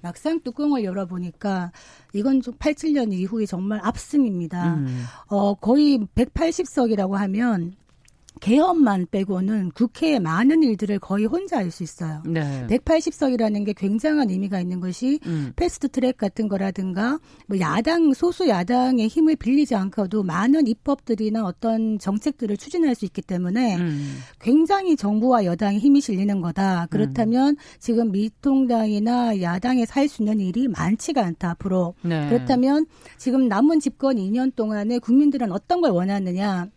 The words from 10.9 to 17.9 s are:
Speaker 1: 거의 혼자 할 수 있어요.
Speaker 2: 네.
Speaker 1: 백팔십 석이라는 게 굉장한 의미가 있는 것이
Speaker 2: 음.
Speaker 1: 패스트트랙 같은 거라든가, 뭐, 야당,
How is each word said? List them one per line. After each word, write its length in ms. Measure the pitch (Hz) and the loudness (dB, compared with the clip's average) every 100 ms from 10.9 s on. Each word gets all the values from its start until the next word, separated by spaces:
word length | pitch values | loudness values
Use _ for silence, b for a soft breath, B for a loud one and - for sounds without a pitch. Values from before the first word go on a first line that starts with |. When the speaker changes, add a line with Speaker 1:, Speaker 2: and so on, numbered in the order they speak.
| 202 | -4
Speaker 1:
거의 260 | - 196 | -2 -2
혼자 320 | 214 311 392 302 | 0 -2 -2 -2
할 140 | 180 | -4
수 120 | - | -6
있어요. 400 | 170 - 165 156 165 | -12 -8 -8 -8 -4
Speaker 2:
네. 400 | 165 147 135 123 | -4 -2 -4 -2
Speaker 1:
백팔십 460 | 240 - 320 330 | -2 2 0 0
석이라는 500 | - 277 247 220 208 | -2 -2 0 0 -2
게 80 | 202 | -4
굉장한 560 | 202 196 214 302 302 240 | -2 -2 0 0 0 0
의미가 320 | 185 202 185 | -2 -4 -4
있는 180 | 180 180 | -4 -6
것이 420 | 185 175 254 302 | -6 -4 -2 -2
Speaker 2:
음. 300 | - 160 131 - | -2 -4 -4 -2
Speaker 1:
패스트트랙 600 | 349 - 277 - 254 254 | -4 -2 -4 0 -2 0
같은 280 | 202 - 214 | -4 -2 -4
거라든가, 720 | 190 196 185 190 180 226 311 b b - | -2 -2 -4 -4 -2 -2 -4 b b -6
뭐, 120 | 196 | -2
야당, 520 | 160 165 240 | 0 0 0